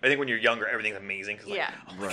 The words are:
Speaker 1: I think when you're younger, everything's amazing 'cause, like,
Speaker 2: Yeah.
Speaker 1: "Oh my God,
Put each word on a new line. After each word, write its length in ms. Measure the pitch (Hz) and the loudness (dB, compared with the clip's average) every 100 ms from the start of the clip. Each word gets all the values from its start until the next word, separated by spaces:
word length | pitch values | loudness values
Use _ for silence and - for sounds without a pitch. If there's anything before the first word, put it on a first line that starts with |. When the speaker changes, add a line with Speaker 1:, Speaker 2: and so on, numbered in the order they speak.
Speaker 1:
I 40 | 131 | 6
think 120 | 139 | 4
when 80 | 139 | 2
you're 120 | 113 | 4
younger, 280 | 113 117 107 | 4 4 0
everything's 300 | 117 107 101 | 0 -2 -4
amazing 400 | 98 98 98 104 | -6 -6 -6 -8
'cause, 100 | - | -6
like, 80 | 196 | -4
Speaker 2:
Yeah. 120 | 156 - - | -4 -6 -14
Speaker 1:
"Oh 60 | - | -8
my 40 | |
God, 60 | 196 | -6